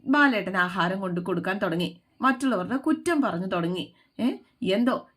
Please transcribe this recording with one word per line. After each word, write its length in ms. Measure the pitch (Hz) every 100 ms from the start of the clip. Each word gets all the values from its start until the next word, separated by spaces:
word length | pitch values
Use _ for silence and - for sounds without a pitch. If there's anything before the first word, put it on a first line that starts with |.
| -
ബാലേട്ടന് 500 | 285 285 220 185 190
ആഹാരം 420 | 180 185 175 190
കൊണ്ട് 200 | 185 175
കൊടുക്കാൻ 380 | 175 175 180 196
തുടങ്ങി, 300 | 196 170 180 - _ _
മറ്റുള്ളവരുടെ 560 | 247 254 269 208 180 262
കുറ്റം 440 | 311 311 - 320
പറഞ്ഞു 240 | 240 175 185
തുടങ്ങി. 380 | 185 170 180 - _ _ -
"ഏ, 80 | 233 - - _ 185
എന്തോ 280 | 202 247 233 -